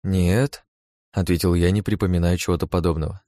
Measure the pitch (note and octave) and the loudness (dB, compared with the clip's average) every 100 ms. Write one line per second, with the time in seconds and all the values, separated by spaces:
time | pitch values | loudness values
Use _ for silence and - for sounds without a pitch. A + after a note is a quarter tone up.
0 | F#2+ F#2+ F2 G2+ C#3+ - _ _ _ _ | -2 0 2 2 0 -4 _ _ _ _
1 | _ - F2+ F2 F#2 F2 F2 G2 G2+ G#2 | _ -4 0 0 2 2 2 2 0 -2
2 | F#2+ F2 F2 F2 - E2+ E2+ F2+ E2+ D#2+ | 0 0 2 0 -2 -2 -2 -2 0 -2
3 | D#2 F#2+ | -4 -8